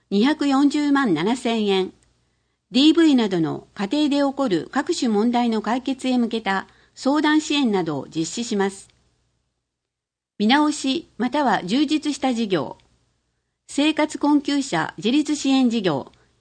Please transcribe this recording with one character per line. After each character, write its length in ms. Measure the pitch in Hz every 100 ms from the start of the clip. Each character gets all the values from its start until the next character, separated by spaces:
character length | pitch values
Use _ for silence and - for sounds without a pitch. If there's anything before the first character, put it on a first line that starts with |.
| -
二 160 | 196 247
百 220 | 302 285
四 220 | 269 285
十 220 | 294 294
万 220 | 277 262
七 240 | 151 185 247
千 300 | 233 226 208
円。 260 | 190 185 - _ _ _ _ _ _ -
デ 100 | 208
ィ 80 | 294
ー 40 |
ブ 120 | 330 320
イ 100 | 262
な 140 | 220
ど 100 | 180
の 280 | 156 139 -
家 340 | - 196 - 302
庭 20 |
で 80 | 285
起 160 | 277
こ 160 | 269 269
る 180 | 170 -
各 200 | 262 302
種 140 | 330 254
問 240 | 208 233
題 180 | 240 240
の 120 | 220
解 200 | 214 254
決 280 | 247 269 254
へ 80 | 254
向 100 | 233
け 140 | 226
た 260 | 220 196 - _ _ -
相 260 | 262 294
談 180 | 302 311
支 140 | 302
援 180 | 294 262
な 140 | 202 165
ど 140 | 143
を 80 | -
実 120 | 156 160
施 180 | -
し 140 | 233 202
ま 120 | 196
す。 180 | 196 - _ _ _ _ _ _ _ _ _ _ _ _ _ _ -
見 100 | 208
直 240 | 269 302
し 360 | 294 262 262 - -
ま 120 | 240
た 160 | 285 277
は 180 | 185
充 220 | 175 240 294
実 280 | 302 294
し 60 | 277
た 140 | 262
事 160 | 233 226
業、 280 | 180 113 - _ _ _ _ _ _ _ _ -
生 240 | - 294
活 240 | 302 302 302
困 240 | 285 294
窮 200 | 285 285
者 320 | 269 165 151 -
自 140 | 196
立 240 | 277 294 302
支 140 | 269
援 200 | 269 254
事 120 | 226
業、 300 | 185 139 - _ _ _